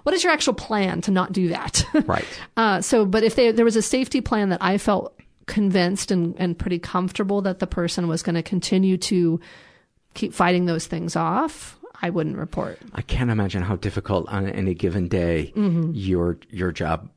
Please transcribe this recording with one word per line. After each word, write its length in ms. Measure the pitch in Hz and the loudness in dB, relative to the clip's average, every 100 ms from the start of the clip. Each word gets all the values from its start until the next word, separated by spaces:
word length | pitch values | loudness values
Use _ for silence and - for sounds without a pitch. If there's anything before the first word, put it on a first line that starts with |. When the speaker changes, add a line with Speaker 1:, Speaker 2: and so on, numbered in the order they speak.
Speaker 1:
What 100 | 285 | -2
is 80 | 359 | 2
your 100 | 349 | 2
actual 220 | 302 - | 2 0
plan 460 | 214 - 214 185 170 | -2 -2 0 0 0
to 80 | 185 | 0
not 220 | 190 185 | 2 2
do 160 | 190 180 | 0 0
that? 360 | 165 - - - | -2 -2 -2 2
<laughs> 160 | 311 - | 2 2
Speaker 2:
Right. 180 | - - - - - | 0 -2 -12 -6 0
Speaker 1:
Uh, 240 | 220 190 | 2 2
so, 240 | - 240 | 2 4
but 200 | 202 220 | 4 4
if 100 | 220 | 4
they, 160 | 226 240 | 4 4
there 140 | 226 | 6
was 100 | 233 | 4
a 80 | 220 | 4
safety 380 | 208 262 262 262 | 2 0 0 -2
plan 300 | - 214 202 | 0 0 0
that 120 | 180 | 0
I 160 | 185 202 | 2 2
felt 400 | - 202 - - _ _ - | 2 0 -2 -14 _ _ -4
convinced 640 | 214 202 185 175 196 - | 0 2 4 2 0 0
and, 240 | 185 170 - | 0 0 -2
and 180 | 185 170 | -4 -2
pretty 220 | 196 170 | -4 -4
comfortable 640 | - 185 185 - 196 202 | -2 -2 -2 -2 -2 0
that 160 | 196 185 | -2 -4
the 80 | 180 | -4
person 400 | - 170 - 170 | -2 -2 -2 -2
was 160 | 160 | -2
gonna 220 | - 170 | -2 -2
continue 520 | 160 180 - 190 190 185 | -2 -4 0 2 4 2
to 420 | - 185 170 165 - - - _ _ _ _ | 0 2 2 0 -6 -20 -20 _ _ _ _
keep 180 | - 220 | -6 -6
fighting 340 | - 180 180 180 | 0 2 4 2
those 200 | 165 - | 0 -4
things 300 | 165 165 170 | -6 -4 -2
off, 600 | 165 202 311 - - - 453 - | 0 0 -2 -6 -18 -20 -20 -8
I 100 | 175 | -4
wouldn't 260 | 180 156 135 | -2 -2 -4
report. 420 | - - - - 226 | -6 -6 -8 -10 -12
Speaker 2:
I 80 | - | -12
can't 280 | - - 120 | -4 0 0
imagine 300 | 107 98 98 | 0 0 -2
how 120 | 90 | -2
difficult 540 | 95 101 95 - 95 - | -2 -4 -6 -2 -2 -2
on 200 | 98 98 | -4 -4
any 260 | - 95 | -2 -2
given 340 | 85 95 95 85 | 0 -2 -2 0
day 440 | 92 85 82 71 214 | 0 2 0 -2 -2
Speaker 1:
Mm-hmm. 340 | 202 170 165 | 0 0 -2
Speaker 2:
your, 440 | 147 95 92 87 85 - | -2 0 2 0 -2 -8
your 200 | 98 92 | -4 -4
job 380 | 78 80 80 95 | -2 -2 -2 -6